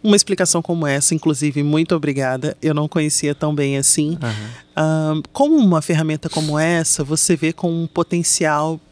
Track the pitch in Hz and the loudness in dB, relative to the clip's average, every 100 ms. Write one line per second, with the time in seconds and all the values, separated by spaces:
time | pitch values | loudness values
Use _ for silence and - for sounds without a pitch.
0 | 214 202 - 190 180 170 165 170 151 139 | 4 4 4 0 0 0 -2 -2 0 0
1 | - 160 165 139 147 139 147 151 165 170 | 0 0 0 0 -2 0 0 2 2 0
2 | 147 139 131 127 147 - 156 151 151 170 | -2 -2 -2 -2 -4 -4 -2 0 -2 -2
3 | 151 - 147 143 151 147 139 139 131 - | -2 -2 -2 -2 -2 0 0 0 0 0
4 | 151 170 123 107 107 120 - - 156 156 | 0 -2 -4 -6 -8 -14 -10 -2 0 0
5 | 156 156 - - 294 311 208 165 - 160 | -2 -4 -4 -2 2 6 6 4 2 0
6 | 160 156 165 - 156 151 160 170 160 - | 0 -2 -4 -4 -2 0 2 0 0 -2
7 | 139 156 - 170 156 165 175 165 165 - | -2 0 0 0 0 -2 -2 -2 -2 -2
8 | 165 175 165 - 156 147 156 160 - | -2 0 0 0 2 0 0 -4 -10